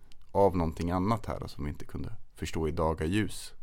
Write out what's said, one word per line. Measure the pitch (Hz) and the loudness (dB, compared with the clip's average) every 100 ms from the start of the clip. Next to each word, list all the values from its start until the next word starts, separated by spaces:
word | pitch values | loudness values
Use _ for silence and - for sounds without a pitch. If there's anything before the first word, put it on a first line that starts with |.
| - - - | -12 -12 -2
av | 98 98 87 | 6 6 6
någonting | 82 - 85 | 2 0 0
annat | 90 95 113 - | 2 2 0 -2
här, | |
alltså, | - - - | -6 -6 -4
som | |
vi | 71 | -4
inte | - - | -4 -6
kunde | - 69 - - - | -4 -4 -6 -8 -6
förstå | - 85 78 | -4 0 0
i | |
daga | 78 80 80 80 | 2 2 2 2
ljus. | 101 101 - - - | 2 2 -2 -8 -10